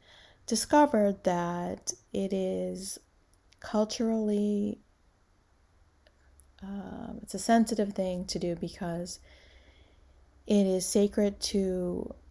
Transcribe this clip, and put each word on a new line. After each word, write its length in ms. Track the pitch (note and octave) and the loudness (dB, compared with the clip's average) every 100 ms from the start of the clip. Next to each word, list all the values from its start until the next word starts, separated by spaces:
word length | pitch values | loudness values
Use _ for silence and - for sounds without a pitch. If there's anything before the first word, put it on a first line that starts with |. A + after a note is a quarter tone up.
| - - - - - | -20 -20 -20 -18 -4
discovered 800 | A3 - D4 D4 A3+ G3+ G3 | -4 4 6 6 6 2 2
that 680 | - F3 E3+ F3 F3+ G3 - - _ | 0 0 0 -2 -4 -6 -8 -10 _
it 200 | G#3 G3 | -4 -2
is 680 | G3 F#3 F#3 F#3 F#3 F#3+ - - _ _ _ _ _ | 0 -2 -2 -4 -6 -8 -12 -16 _ _ _ _ _
culturally, 1200 | - G#3+ G#3+ - A3+ A3+ G#3+ G#3 G#3 G#3 G#3 - _ _ _ _ _ _ _ _ _ _ _ _ _ _ _ _ _ _ | -4 0 0 0 0 0 0 0 2 0 -2 -6 _ _ _ _ _ _ _ _ _ _ _ _ _ _ _ _ _ _
um, 560 | G3 G3+ F#3+ - - - | -12 -10 -10 -10 -10 -12
it's 120 | - | -10
a 40 | G3 | -4
sensitive 540 | - A#3 A3 A3 G3+ | 4 6 6 2 0
thing 320 | G3+ F#3 F3+ F#3 | 0 -2 -4 -4
to 120 | F3 | -4
do 160 | F3 | -2
because 640 | E3+ E3+ - F3 E3+ F3+ - - - - - - - - _ - - - _ - | -4 -6 -6 -6 -6 -8 -12 -18 -20 -20 -20 -20 -20 -20 _ -20 -20 -20 _ 2
it 200 | G#3 F#3+ | 4 4
is 200 | F#3 F3+ | 2 2
sacred 540 | G#3+ G3+ G3+ G#3 G3+ | 2 2 2 0 0
to 720 | - G3+ F#3+ F#3 F3+ F3+ - - - | -4 -2 0 -2 -2 -4 -8 -12 -14